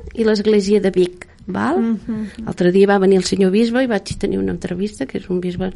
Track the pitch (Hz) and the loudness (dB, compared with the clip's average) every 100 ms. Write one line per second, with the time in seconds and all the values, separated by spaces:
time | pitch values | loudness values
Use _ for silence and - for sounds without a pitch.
0 | - - 220 214 214 214 196 208 190 185 | -6 -2 0 2 2 2 4 2 2 2
1 | 175 - - - - 190 226 311 226 214 | 0 -2 -20 -16 -10 -4 -2 0 -2 -2
2 | - 220 208 - 220 - 175 190 196 202 | -6 -8 -8 -10 -10 -2 2 4 4 4
3 | 190 190 185 190 190 202 233 240 262 202 | 4 4 2 0 2 4 2 0 0 -2
4 | - - 196 190 190 175 180 180 208 - | -6 -6 -4 -2 -2 -4 -6 -6 -6 -6
5 | 269 196 190 180 180 180 185 | -8 -8 -6 -6 -4 -6 -8